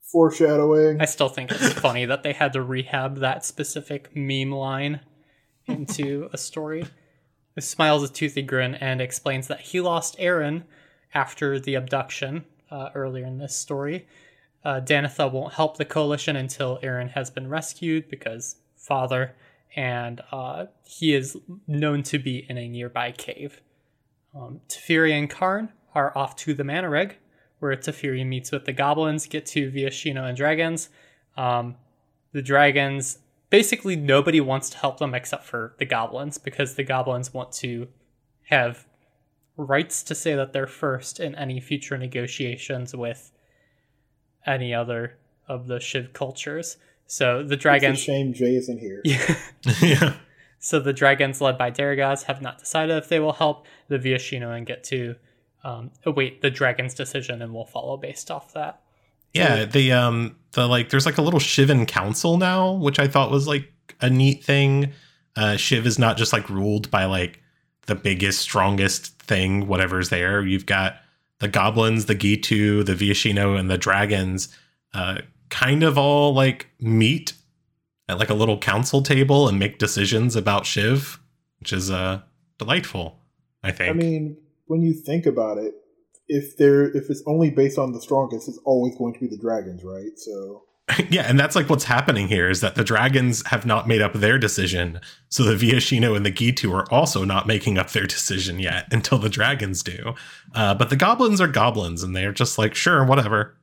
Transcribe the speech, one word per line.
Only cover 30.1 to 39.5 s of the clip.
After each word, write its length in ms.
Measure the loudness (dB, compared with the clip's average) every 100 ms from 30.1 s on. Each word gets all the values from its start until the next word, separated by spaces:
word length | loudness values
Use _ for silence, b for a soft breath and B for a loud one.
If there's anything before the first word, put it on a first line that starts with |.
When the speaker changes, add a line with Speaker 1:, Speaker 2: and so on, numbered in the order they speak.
| -6 -8
Speaker 2:
and 80 | -2
dragons. 520 | 0 0 -2 -4 -10 b b b b -6
Um, 380 | -2 -2 -4 -12 _ _ _ _ _
the 80 | -10
dragons, 760 | 0 4 6 4 0 -2 -8 -10 _ _ _
basically 440 | 4 4 -2 -4 -4
nobody 440 | 4 4 6 2
wants 300 | 2 -2 -4
to 80 | -4
help 200 | -4 -2
them 160 | -4
except 300 | -4 -6 -10
for 300 | -8 -8 -8 _
the 60 |
goblins, 540 | -2 -2 -2 -6 -10 -10
because 360 | -14 -4 -4
the 100 | -4
goblins 480 | -4 -2 -2 -4 -6
want 180 | -10 -12
to 360 | -10 -8 -8 -10 _ _ _ _ _
have 420 | 0 0 0 -6 _ _ _ _ _ _ _